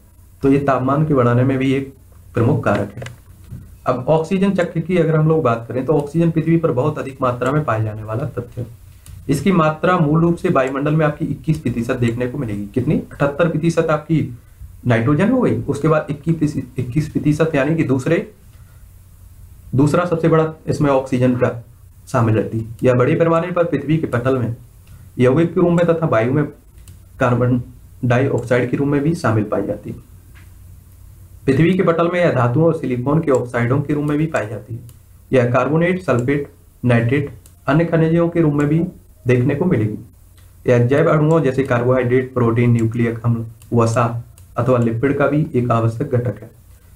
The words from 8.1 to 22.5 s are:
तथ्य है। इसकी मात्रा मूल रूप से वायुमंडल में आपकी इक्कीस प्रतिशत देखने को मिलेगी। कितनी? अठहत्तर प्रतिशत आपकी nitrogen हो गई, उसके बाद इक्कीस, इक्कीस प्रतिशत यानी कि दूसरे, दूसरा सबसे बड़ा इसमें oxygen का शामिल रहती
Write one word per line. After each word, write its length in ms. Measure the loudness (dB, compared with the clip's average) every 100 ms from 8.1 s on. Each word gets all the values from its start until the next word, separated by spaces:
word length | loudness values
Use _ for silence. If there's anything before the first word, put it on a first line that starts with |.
| -6 -6
तथ्य 360 | -8 -10 -10
है। 60 | -12 -14 -20 -20 -20 -12 -4
इसकी 220 | -2 2
मात्रा 460 | 2 2 2 0 2
मूल 240 | 2 2
रूप 140 | 2 0
से 140 | 0
वायुमंडल 460 | 0 0 -2 -2 0
में 100 | 0
आपकी 200 | -2 -6
इक्कीस 340 | -6 -4 -2
प्रतिशत 360 | -2 -4 -4 -2
देखने 320 | -2 -2 -4
को 100 | -6
मिलेगी। 280 | -6 -6 -4
कितनी? 300 | -4 0 -2
अठहत्तर 540 | -2 -4 -2 0 0
प्रतिशत 380 | 0 -2 0 0
आपकी 460 | -2 0 -2 -2 -8 -20 -20 -20 -8 0
nitrogen 420 | 0 2 2 2
हो 120 | 2
गई, 200 | 2 0
उसके 260 | -4 -2 0
बाद 200 | 0 -2
इक्कीस, 480 | -6 -4 -2 -2 -4
इक्कीस 520 | -8 -8 -4 -4 -4
प्रतिशत 420 | -2 0 0 0 0
यानी 200 | 0 0
कि 80 |
दूसरे, 480 | 0 0 0 -2 -4 -14 -20 -20 -20 -20 -20 -20 -20 -20 -20 -20 -20 -20 -4 0
दूसरा 300 | 2 2 0
सबसे 220 | 0 2
बड़ा 260 | 2 2 -4 -6
इसमें 220 | 0 2
oxygen 460 | 2 0 0 2 2
का 280 | 0 -4 -14 -20 -20 -20 -4
शामिल 280 | 0 2 2
रहती 240 | 0